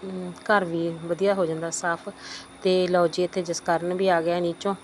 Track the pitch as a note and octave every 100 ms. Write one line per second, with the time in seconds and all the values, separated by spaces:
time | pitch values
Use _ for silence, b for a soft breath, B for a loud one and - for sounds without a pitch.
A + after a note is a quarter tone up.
0 | F#3+ F#3 F3+ F3 - G#3 F3+ E3 E3+ E3
1 | E3 E3+ F#3+ G3 E3+ D#3+ E3 - F3 E3+
2 | - - B B B - F#3+ F#3 F3+ F3+
3 | F3 F3 F3 F#3+ F3 E3 - E3 F3 F3+
4 | F#3+ E3+ E3 F3 F3 E3 G3+ F#3+